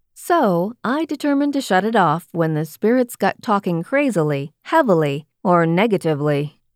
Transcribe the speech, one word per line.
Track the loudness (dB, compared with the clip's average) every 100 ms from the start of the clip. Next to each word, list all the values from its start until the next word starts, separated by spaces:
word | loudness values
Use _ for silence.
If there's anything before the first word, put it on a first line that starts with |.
| _ -20
So | -2 0 2 0 -2 -6
I | -6 -4 -6
determined | -4 -2 0 0
to | -4
shut | 0 0 2
it | 2
off | 2 0 -4
when | -2 -2 -2
the | -4
spirits | -2 0 0 0 -2
got | -4 -2
talking | -2 -2 0 -4
crazily, | -2 -2 0 0 0 -2 -6 -14
heavily, | -2 0 4 2 2 -2 -8 _
or | 2 2 4
negatively. | 2 2 0 0 -2 0 -2 -4 -10 _